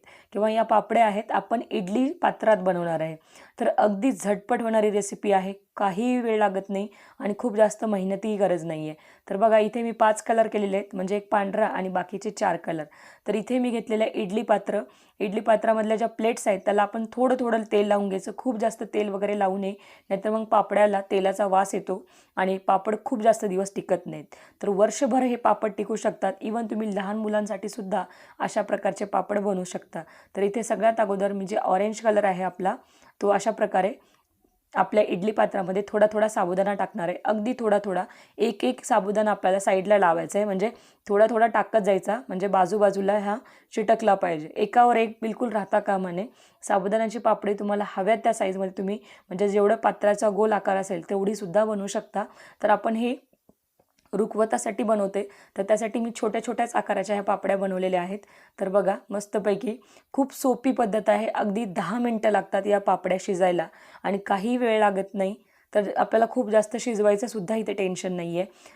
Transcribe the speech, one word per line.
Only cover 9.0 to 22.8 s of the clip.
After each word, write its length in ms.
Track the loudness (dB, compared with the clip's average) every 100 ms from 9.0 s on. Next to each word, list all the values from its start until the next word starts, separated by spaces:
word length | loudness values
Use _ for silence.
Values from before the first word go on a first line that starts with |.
| -18 _ -8
तर 60 | 0
बघा, 220 | 4 4
इथे 240 | 2 0
मी 80 | -4
पाच 320 | 0 2 2
कलर 240 | 0 0 2
केलेले 300 | 0 -2 -2
आहेत, 180 | -4
म्हणजे 220 | -6 -4 -4
एक 120 | -2
पांढरा 360 | -2 0 0 -2
आणि 220 | -2 -4
बाकीचे 420 | -4 -4 -8 -8
चार 260 | -2 -2 -2
कलर. 280 | -4 -8 -8 -16 -20 -12 -6
तर 60 |
इथे 240 | -4 -2 -2
मी 120 | -2
घेतलेलं 340 | -2 -2 -2
आहे 180 | -2 -2
इडली 200 | -4 -2
पात्र. 380 | 0 0 0 -4 -6 -14 _ -8
इडली 200 | -4 -2
पात्रामधल्या 560 | 2 2 4 0 2 0
ज्या 120 | -2
प्लेट्स 400 | -2 -2 0 -2
आहेत 120 | -2
त्याला 180 | 0 0
आपण 220 | 0 -2 -6
थोडं 220 | 0 0 2
थोडं 220 | 0 -2 0
तेल 140 | 0 2
लावून 220 | 2 0
घ्यायचं, 240 | -4 -6 -8
खूप 200 | -4 -2
जास्त 280 | -2 -2 -6
तेल 140 | -4 -2
वगैरे 300 | -2 -2 0
लावू 200 | 0 0
नये, 160 | -4 -6 -12 -20 -6
नाहीतर 200 | -4 -2
मग 140 | -2
पापड्याला 560 | 2 2 2 4 4 2
तेलाचा 460 | 0 0 0 0 2
वास 280 | 2 2
येतो 320 | -2 -4 -8 -10 _ _ -2
आणि 220 | -2 0
पापड 380 | 2 0